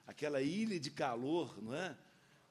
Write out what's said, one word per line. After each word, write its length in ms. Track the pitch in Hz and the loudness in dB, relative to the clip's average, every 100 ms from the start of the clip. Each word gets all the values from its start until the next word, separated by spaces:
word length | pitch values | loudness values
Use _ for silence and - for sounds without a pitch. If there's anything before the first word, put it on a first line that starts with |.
| - | -16
aquela 360 | - 147 139 | -4 0 2
ilha 380 | 143 196 220 180 | 2 2 0 0
de 120 | 127 | -2
calor, 720 | - 143 117 131 170 127 101 | -2 0 0 2 2 0 -4
não 120 | 110 | -6
é? 240 | 143 180 127 - - - - - | -4 -4 -6 -16 -20 -20 -20 -20